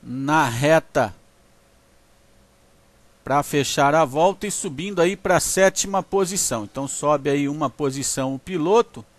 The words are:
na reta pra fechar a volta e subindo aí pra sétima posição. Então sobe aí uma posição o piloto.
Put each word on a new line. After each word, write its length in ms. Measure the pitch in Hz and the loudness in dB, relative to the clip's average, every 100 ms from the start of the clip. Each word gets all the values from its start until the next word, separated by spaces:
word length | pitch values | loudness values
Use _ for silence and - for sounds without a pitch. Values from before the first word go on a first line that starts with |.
na 440 | - 123 139 156 139 | -10 -6 0 2 2
reta 680 | 117 143 160 - 151 113 - _ _ _ _ _ _ _ _ _ _ _ _ _ _ _ _ _ _ _ _ | 0 2 2 2 -2 -2 -4 _ _ _ _ _ _ _ _ _ _ _ _ _ _ _ _ _ _ _ _
pra 180 | - 139 | -2 -2
fechar 520 | 139 151 131 - 143 | 0 -2 0 2 4
a 100 | 151 | 4
volta 420 | 156 135 175 196 208 | 2 2 2 2 -6
e 40 | |
subindo 500 | - 190 135 185 190 | -6 -8 -8 -8 0
aí 160 | 170 196 | 0 0
pra 240 | - 175 | 0 2
sétima 640 | - - 190 185 196 196 | 2 4 4 2 -4 -4
posição. 640 | 175 196 185 185 - 117 | -2 -2 0 -2 -4 -4
Então 220 | 104 - 139 | -8 -8 -8
sobe 440 | - 147 147 139 | -4 0 0 2
aí 180 | 143 143 | 0 -2
uma 220 | 147 147 | -2 -4
posição 640 | - 147 135 135 - 131 | -2 -4 -2 -6 -4 -4
o 40 | 135 | -6
piloto. 640 | - 185 156 220 226 - 113 | -6 -4 2 2 2 -6 -20